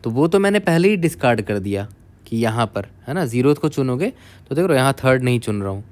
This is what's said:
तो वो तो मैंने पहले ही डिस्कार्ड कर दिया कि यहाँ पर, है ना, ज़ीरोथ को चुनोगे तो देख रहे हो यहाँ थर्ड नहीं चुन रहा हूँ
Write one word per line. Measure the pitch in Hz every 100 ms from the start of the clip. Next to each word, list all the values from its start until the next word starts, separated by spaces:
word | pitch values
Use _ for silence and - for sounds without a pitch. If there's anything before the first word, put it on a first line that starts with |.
तो | 120
वो | 117 165
तो | 202
मैंने | 196 202
पहले | 202 165 190
ही | 208
डिस्कार्ड | 165 - 127 113
कर | 104 104
दिया | 98 98 101 - - - -
कि | 113
यहाँ | 113 110 110
पर, | 101 98 - -
है |
ना, | 165 143
ज़ीरोथ | 120 131
को | 147 156
चुनोगे | - 131 127 202 - - - -
तो |
देख | 139
रहे | 185
हो |
यहाँ | 139 131
थर्ड | 135 131 131
नहीं | 127 120
चुन | 113 104
रहा | 98
हूँ | 98 -